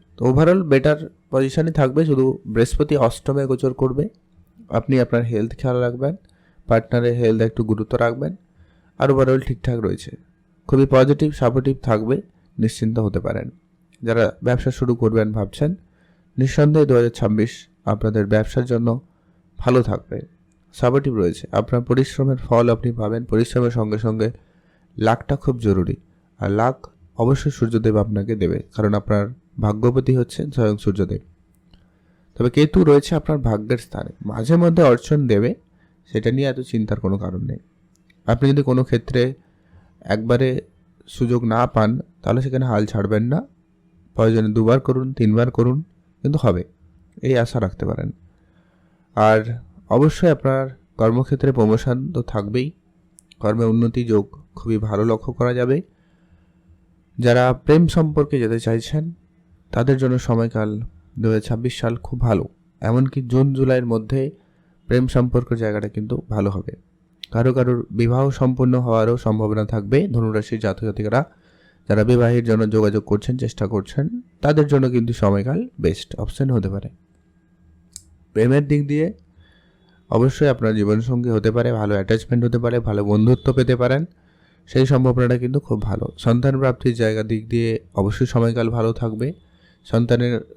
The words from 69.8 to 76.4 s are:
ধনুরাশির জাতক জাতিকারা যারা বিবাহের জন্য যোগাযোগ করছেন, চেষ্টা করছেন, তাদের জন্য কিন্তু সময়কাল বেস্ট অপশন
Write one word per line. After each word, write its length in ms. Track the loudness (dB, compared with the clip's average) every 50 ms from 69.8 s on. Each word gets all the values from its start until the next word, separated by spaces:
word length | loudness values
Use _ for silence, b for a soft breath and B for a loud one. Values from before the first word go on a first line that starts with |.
| -2 0 0 0 0 0
ধনুরাশির 520 | 0 0 0 0 -2 -2 -4 -4 -6 -4
জাতক 240 | -2 -4 -4 -4 -4
জাতিকারা 420 | -6 -4 -4 -4 -2 0 0 -2 -2 b b b b b b b b b b b -2
যারা 140 | 0 2 4
বিবাহের 400 | 4 4 4 4 4 2 2 2
জন্য 280 | 2 2 2 2 2
যোগাযোগ 320 | 2 2 2 2 0 0 -2
করছেন, 340 | -2 -2 -2 -2 -2 -4 -4
চেষ্টা 300 | -4 -6 -6 -6 -6 -4
করছেন, 540 | -4 -4 -6 -6 -4 -4 -4 -4 -4 -8 -12 _ _ _
তাদের 260 | 0 0 2 2 2 4
জন্য 220 | 4 2 2 2
কিন্তু 240 | 2 0 0 0 -2
সময়কাল 560 | 0 0 2 2 0 0 -2 -4 -4 -4 -8 _ -4
বেস্ট 340 | -2 -2 -2 -2 -8 -14 -10
অপশন 340 | -10 -8 -8 -4 -4